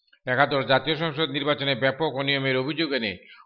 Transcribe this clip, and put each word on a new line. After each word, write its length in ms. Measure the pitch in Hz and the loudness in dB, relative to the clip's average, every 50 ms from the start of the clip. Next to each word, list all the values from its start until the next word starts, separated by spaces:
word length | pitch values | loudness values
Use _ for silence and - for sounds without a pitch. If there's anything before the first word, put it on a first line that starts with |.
| _ _ _ _ - | _ _ _ _ -4
একাদশ 380 | 127 127 127 143 123 147 135 123 | -2 2 2 2 2 2 0 2
জাতীয় 300 | 123 135 131 - 151 151 | 4 2 2 2 0 -2
সংসদ 320 | 143 165 160 135 156 160 135 | -2 -2 -4 -2 -2 -2 -2
নির্বাচনে 440 | 135 143 143 151 147 - 139 139 135 | -2 -2 0 0 0 0 0 -2 0
ব্যাপক 360 | 110 135 135 131 - 160 151 123 | 2 2 0 0 0 -2 -2 -2
অনিয়মের 460 | 135 139 139 139 135 135 135 127 131 131 | -2 -2 0 0 0 2 2 2 0 0
অভিযোগ 260 | 147 160 147 165 139 139 | -2 -2 -2 -2 -2 0
এনে 200 | 123 117 101 90 - - - - - - | -2 -2 -2 -6 -6 -12 -20 -20 -20 -20